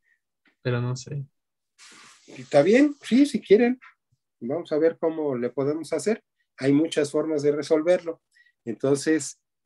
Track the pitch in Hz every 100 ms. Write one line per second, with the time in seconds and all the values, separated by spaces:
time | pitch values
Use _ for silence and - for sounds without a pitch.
0 | _ _ _ _ _ _ 127 120 123 123
1 | - 143 135 _ _ _ _ _ - -
2 | - _ - - 131 147 165 247 294 -
3 | - 240 285 - - 208 240 254 - _
4 | _ _ _ _ 120 160 170 151 165 165
5 | 165 160 147 123 120 - 135 156 151 156
6 | 202 226 _ _ _ - 135 143 165 160
7 | 143 151 160 151 147 147 - 160 160 180
8 | 170 165 _ _ _ _ 117 110 131 143
9 | 156 156 - - _ _